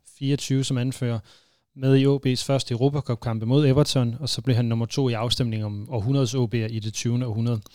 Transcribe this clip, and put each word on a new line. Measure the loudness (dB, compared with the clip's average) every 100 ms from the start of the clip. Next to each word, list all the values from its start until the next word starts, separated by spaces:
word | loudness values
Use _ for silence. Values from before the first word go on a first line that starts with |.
| _ -6
fireogtyve | -2 -2 0 0
som | 0 -2
anfører. | -2 -2 -4 -4 -8 -20 _ _ _ -4
Med | 4 6
i | 6
O | 2 0
B's | -2 0
første | -2 -2
Europacup-kampe | 0 0 0 -4 -4 -2 -4 2
mod | 4 4
Everton, | 4 4 2 0 -2
og | -6
så | -4
blev | 0 2
han | 2
nummer | 0 -2
to | 0 0
i |
afstemningen | 0 -2 0 -2 -2 -4
om | -6 -6
århundredes | -4 0 2 2 0
O | 0
B'er | -2 -4
i | -4
det | -6
tyvende | -4 -2 -2 -2
århundrede. | -2 -2 -2 -6